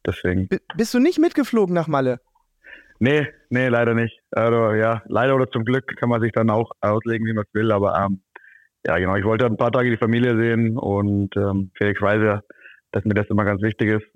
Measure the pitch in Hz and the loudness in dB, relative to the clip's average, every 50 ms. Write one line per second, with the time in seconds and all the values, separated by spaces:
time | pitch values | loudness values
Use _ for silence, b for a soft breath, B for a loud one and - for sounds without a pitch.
0 | - - 98 - - 90 90 95 95 - 196 - _ - - 165 233 - - 247 | -8 -8 -8 -4 -4 -2 -2 -2 -2 -2 -4 -6 _ -10 -6 -4 -4 -2 0 2
1 | 262 349 - 311 320 349 - 311 254 - - 226 196 175 180 170 156 160 151 139 | 2 2 2 2 0 0 2 -2 -2 0 0 0 0 2 0 -2 0 0 -2 0
2 | 135 127 120 120 _ _ _ _ _ _ _ _ B B B B B B B B | 0 0 -2 -4 _ _ _ _ _ _ _ _ B B B B B B B B
3 | 107 131 147 151 139 - - _ _ - 120 123 131 127 117 117 120 117 113 117 | 0 2 2 2 0 -2 -8 _ _ -4 -2 0 0 2 2 2 2 2 2 0
4 | 117 113 - _ _ - - 110 113 117 117 117 113 107 110 110 110 113 117 107 | -2 -2 -6 _ _ -6 -2 0 0 2 2 2 2 2 2 2 2 0 0 -2
5 | - - 104 107 123 135 135 131 131 123 - 120 113 120 127 131 - - - - | -6 -4 -2 0 2 2 2 2 0 0 -2 -4 -2 0 -2 -2 -2 -6 -8 -4
6 | 131 120 120 113 117 110 - 117 113 113 107 113 113 - - - - 104 104 110 | -2 0 0 0 0 0 0 2 2 2 2 0 0 -4 -6 -4 0 0 0 0
7 | - 117 113 107 113 113 113 107 104 _ - 107 110 113 107 98 101 95 - 82 | -2 -2 -4 -2 -2 -2 -2 -4 -4 _ -4 -2 0 2 2 2 2 2 0 0
8 | 98 98 98 95 _ _ _ B B B B B B B B _ - - 80 87 | 0 -2 -2 -6 _ _ _ B B B B B B B B _ -4 -2 0 0
9 | 92 90 98 101 95 110 110 110 127 120 107 - 117 120 117 127 123 123 113 - | 0 0 0 0 0 0 0 0 0 0 0 0 0 0 2 0 0 0 0 0
10 | 120 110 117 120 123 123 117 110 117 117 117 113 117 110 110 135 - 98 98 101 | 0 0 2 2 2 2 2 2 2 2 2 2 0 0 -2 -2 -2 -2 0 0
11 | 104 101 101 101 101 98 - 101 101 101 98 98 95 92 _ - 101 101 98 - | 0 0 0 0 -2 -2 -2 -2 -2 0 0 -2 -4 -4 _ -2 -2 -2 0 0
12 | 101 98 107 110 110 107 101 101 - B B B B B B B B - - 104 | 0 2 2 2 2 2 0 -2 -4 B B B B B B B B -6 -6 -4
13 | - 107 101 107 104 - 101 104 104 101 101 92 104 110 104 - 117 104 107 110 | -2 0 0 0 0 0 0 0 0 0 0 0 -2 -4 -2 -2 0 0 0 -2
14 | 107 _ _ | -4 _ _